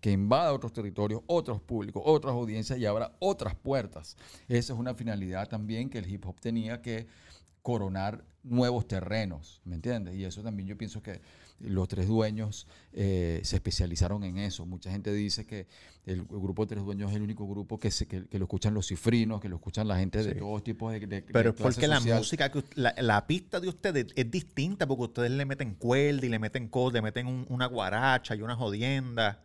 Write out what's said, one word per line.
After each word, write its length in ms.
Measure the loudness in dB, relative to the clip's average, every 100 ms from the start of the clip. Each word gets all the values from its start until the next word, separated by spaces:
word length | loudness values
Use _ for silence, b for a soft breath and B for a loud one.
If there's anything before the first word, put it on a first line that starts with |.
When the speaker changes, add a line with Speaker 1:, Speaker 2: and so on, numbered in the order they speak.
Speaker 1:
que 100 | 2
invada 440 | 4 6 6 4
otros 180 | 0 -4
territorios, 480 | -6 -6 -2 -2 -2 0
otros 340 | 0 0 -4
públicos, 420 | -4 -4 -4 0 4
otras 260 | 4 4
audiencias 460 | -2 -2 -4 -4 0
y 80 | 0
abra 260 | 0 -2 -2
otras 360 | -2 0 -4 -4
puertas. 600 | -2 -2 -2 -10 -18 -20 B B B
Esa 240 | 0 0
es 60 | -4
una 160 | -4
finalidad 540 | -4 -4 -4 -4 -4 -4
también 420 | -4 -4 -4 -4
que 80 | -6
el 120 | -6
hip 140 | -6
hop 160 | -8 -8
tenía 400 | -4 -2 -2 -6
que 260 | -6 -6 -8 B B B B _
coronar 640 | -2 0 0 -2 -2 -4 -12 _
nuevos 440 | 0 2 4 2 0
terrenos, 720 | -2 0 -2 -2 -6 -12 -16
¿me 100 | -10
entiendes? 400 | -6 -2 -2 -4
Y 100 | -6
eso 180 | -6 -6
también 240 | -6 -6 -6
yo 120 | -8
pienso 240 | -8 -10
que 180 | -10 -12 b b b b
los 300 | -2 0 0
Tres 180 | 2 2
Dueños, 600 | 4 2 0 -4 -6 -14 b b
eh, 480 | 0 2 4 2 0
se 140 | 0 -2
especializaron 680 | 0 0 0 2 2 0
en 140 | -2 -4
eso. 260 | -4 -6
Mucha 260 | -8 -10 -6
gente 200 | -6 -2
dice 320 | 0 0 -2
que 220 | -6 -10 -12 B B B -6
el, 140 | -6
el 40 | -6
grupo 400 | -4 -2 -2 -2
Tres 160 | -4
Dueños 260 | -6 -4 -2
es 60 | -2
el 60 |
único 240 | -4 -6 -6
grupo 300 | -8 -8 -4
que 120 | -2
se, 160 | -2 -4
que, 200 | -6 -4
que 120 | -4
lo 60 |
escuchan 280 | -2 0 2
los 140 | 0 -2
cifrinos, 540 | 0 4 4 4 -2
que 80 | -6
lo 60 | -8
escuchan 300 | -6 -2 0
la 100 | 2
gente 240 | 2 0
de 100 | 0
Speaker 2:
Sí. 40 | -2
Speaker 1:
todos 240 | -4 -4
tipos 300 | -4 -6 -4
de, 80 | -6
de, 60 | -6
de 160 | -8
Speaker 2:
Pero 280 | 2 6 6
es 60 | 6
Speaker 1:
clase 160 | 2
Speaker 2:
porque 140 | 4 4
la 80 | 4
Speaker 1:
social. 200 | 6 4
Speaker 2:
música, 340 | 2 0 0
que 60 | 0
ust-, 140 | -4 2
la, 180 | 2 4
la 280 | 4 4 4
pista 320 | -2 -2 -4
de 80 | -4
ustedes 380 | -2 0 0 0
es 160 | 0 0
distinta, 560 | -2 -2 -2 0 2 0
porque 160 | 0
ustedes 300 | 0 0 2
le 120 | 2
meten 300 | -2 -4 -4
cuerda 500 | -2 4 6 6 4
y 40 | 2
le 80 | 0
meten 320 | 0 -4 -2
cos-, 220 | 2 2
le 100 | 2
meten 240 | 0 -2 -4
un, 180 | -4 -2
una 160 | 0 0
guaracha 680 | 0 0 4 4 4 2 -4
y 40 |
una 140 | -2
jodienda. 880 | -2 -2 0 0 0 -2 0 0 0